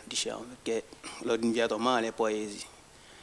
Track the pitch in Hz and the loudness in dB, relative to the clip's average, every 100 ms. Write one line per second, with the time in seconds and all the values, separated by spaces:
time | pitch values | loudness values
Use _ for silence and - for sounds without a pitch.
0 | - 123 113 110 120 123 113 113 - - | -6 -4 -2 -6 -10 -8 -4 -2 -4 -12
1 | - - 120 117 117 117 113 107 123 120 | -14 -6 0 2 2 4 2 2 4 4
2 | 113 - 110 107 107 101 - - - - | 2 2 2 0 -2 -8 -14 -18 -20 -20
3 | - - | -20 -20